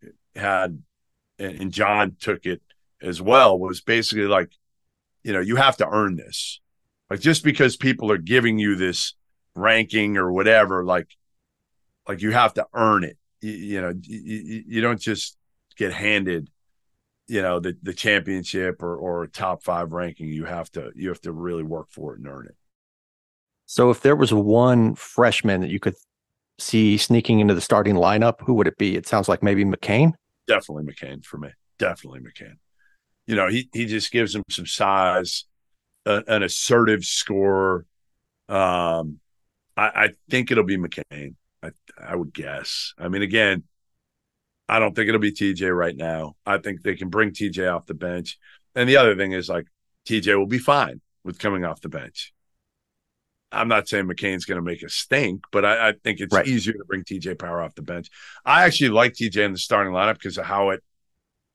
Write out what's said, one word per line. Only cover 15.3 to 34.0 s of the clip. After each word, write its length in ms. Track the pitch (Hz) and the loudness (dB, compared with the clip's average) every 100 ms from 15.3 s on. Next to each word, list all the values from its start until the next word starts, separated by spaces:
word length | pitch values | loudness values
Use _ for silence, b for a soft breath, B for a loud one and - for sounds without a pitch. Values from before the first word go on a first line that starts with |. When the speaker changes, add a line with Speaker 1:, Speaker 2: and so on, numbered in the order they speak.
| _ _ _ _ - | _ _ _ _ -6
Speaker 1:
get 160 | 98 | -6
handed, 600 | 90 104 104 95 85 71 _ _ _ _ _ _ _ - | -2 0 0 0 -4 -8 _ _ _ _ _ _ _ -6
you 140 | 107 | -4
know, 180 | 92 87 | -2 -2
the, 160 | 90 85 | -4 -8
the 120 | 92 | -10
championship 920 | 90 110 101 92 95 87 95 92 90 | -4 0 0 0 -6 -6 -4 -4 -6
or, 120 | 85 85 | -8 -8
or 280 | 92 85 | -6 -6
a 40 | 80 | -8
top 360 | - 95 87 | -6 -6 -4
five 280 | - 85 85 | -4 -4 -4
ranking. 360 | 85 87 80 78 | -6 -8 -10 -10
You 180 | 78 82 | -10 -8
have 260 | 87 80 | -10 -10
to, 180 | - 64 - | -12 -14 -10
you 140 | 92 | -8
have 120 | 87 | -8
to 100 | 87 | -10
really 320 | 80 87 85 | -10 -8 -8
work 240 | 78 80 76 | -8 -10 -12
for 240 | - 73 | -16 -14
it 60 | 52 | -14
and 80 | 69 | -16
earn 180 | 69 50 | -16 -20
it. 100 | - _ _ _ _ _ _ _ _ _ _ - | -20 _ _ _ _ _ _ _ _ _ _ -6
Speaker 2:
So 240 | - 123 | 2 4
if 120 | 120 | 4
there 140 | 139 147 | 4 4
was 160 | 127 | 4
one 600 | 107 104 117 123 123 110 | 2 4 4 6 6 4
freshman 680 | 107 - - 120 - 107 95 | 0 -6 2 2 4 0 0
that 100 | 90 | -2
you 80 | 98 | -2
could 160 | 107 90 _ _ _ _ _ - | -4 -6 _ _ _ _ _ -14
see 380 | - 113 110 104 | -2 4 4 4
sneaking 420 | - 117 - 110 | 4 2 4 4
into 160 | 104 90 | 6 4
the 60 | |
starting 340 | - 104 107 95 | 4 2 4 4
lineup, 400 | 87 107 117 - | 4 4 2 0
who 120 | - | 0
would 140 | 117 101 | 2 2
it 100 | - | 2
be? 180 | 101 92 | -2 -2
It 120 | - | 0
sounds 200 | 104 98 | 0 0
like 140 | 87 | 0
maybe 240 | 101 101 101 | 2 2 2
McCain. 480 | 95 - 107 160 160 _ _ - | -2 0 4 4 2 _ _ -2
Speaker 1:
Definitely 460 | 101 - 76 76 | -2 -2 -10 -12
McCain 320 | - 69 69 - | -12 -14 -16 -16
for 140 | 73 | -14
me. 100 | 71 - _ - | -16 -18 _ -4
Definitely 400 | 92 85 65 65 | -4 -4 -14 -20
McCain. 380 | 60 - - - _ _ _ _ _ _ - | -20 -20 -20 -20 _ _ _ _ _ _ -4
You 100 | 110 | 0
know, 120 | 92 | 2
he, 180 | 117 127 | 0 -4
he 140 | 113 117 | -6 -2
just 240 | 110 | -2